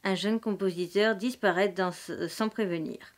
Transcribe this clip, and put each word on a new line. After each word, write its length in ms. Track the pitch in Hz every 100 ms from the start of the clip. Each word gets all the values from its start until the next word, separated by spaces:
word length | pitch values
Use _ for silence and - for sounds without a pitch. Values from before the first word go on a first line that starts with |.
un 100 | 196
jeune 240 | 185 196 226
compositeur, 800 | 220 196 196 170 175 196 214 202
disparaître 580 | 240 254 202 175 196
dans 180 | 180 180
ce, 360 | 170 - - 170
sans 220 | - 220
prévenir. 480 | - 202 170 156 - -